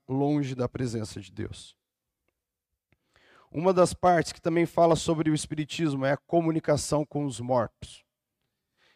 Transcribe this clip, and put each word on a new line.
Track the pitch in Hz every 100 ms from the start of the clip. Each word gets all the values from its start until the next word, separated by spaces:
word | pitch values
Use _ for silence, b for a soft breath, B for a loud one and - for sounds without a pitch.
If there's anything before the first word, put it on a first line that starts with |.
| -
longe | 131 143 147 135
da | 131 123
presença | - 123 113 107 -
de | 95
Deus. | 101 98 98 - _ _ _ _ _ _ _ _ _ _ _ _ _ b b b b b
Uma | - 180
das | 185 175
partes | - 180 170 -
que | -
também | 175 165 170
fala | - 170 156
sobre | - 165 160
o |
espiritismo | 151 - 151 151 - 160 139 135
é |
a | 143
comunicação | - 170 165 160 - 147 - 147 156
com | 147
os | 143 113
mortos. | 123 127 107 - - - _ _ _ _ _ _ _ _ _